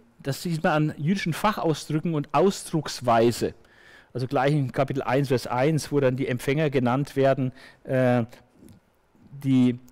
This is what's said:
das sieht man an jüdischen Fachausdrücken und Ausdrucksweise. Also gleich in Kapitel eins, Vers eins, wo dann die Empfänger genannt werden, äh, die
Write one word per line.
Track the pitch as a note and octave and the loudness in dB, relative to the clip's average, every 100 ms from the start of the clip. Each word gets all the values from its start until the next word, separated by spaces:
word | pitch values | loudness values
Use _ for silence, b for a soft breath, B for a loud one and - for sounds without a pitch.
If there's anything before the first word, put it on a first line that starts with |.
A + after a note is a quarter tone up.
| _ _ | _ _
das | C#3 C3+ | -8 -6
sieht | F3 D#3+ | -6 -4
man | F#3 D3+ D3+ | 0 0 0
an | - | -2
jüdischen | D3+ G3 F3+ | -2 -2 -4
Fachausdrücken | - G#3 G3+ D#3+ D3 - D#3 F3 | -2 -2 -2 -2 -4 -4 -4 -4
und | D3+ C#3+ | -4 -2
Ausdrucksweise. | C#3+ F#3+ - - D#3+ - - B2 A#2 A#2+ A2+ G#2 - _ B B B B | 2 2 0 -4 -6 -6 -4 2 4 4 2 -4 -6 _ B B B B
Also | A#2+ B2 | -10 -4
gleich | C3+ C#3 | 0 2
in | D3+ B2+ | 0 0
Kapitel | - C3 C#3 | -2 -2 -2
eins, | - C3 C3+ | 0 0 2
Vers | B2+ - | 0 0
eins, | A#2+ C#3+ D#3 - | 0 2 0 0
wo | C#3+ | 2
dann | C3 B2+ | 2 2
die | B2+ | -2
Empfänger | B2 - C#3 D#3 | -4 -2 0 0
genannt | C3+ A#2+ C3 C#3+ C3+ | 2 2 0 -2 2
werden, | C3+ C3+ B2+ - B B | 2 2 -2 -6 B B
äh, | - C3 B2+ B2 A2 - _ _ - - _ _ _ _ - C#3 | -4 2 2 2 0 -8 _ _ -20 -20 _ _ _ _ -20 -6
die | C3+ C3 B2 B2 - | 2 4 4 2 -8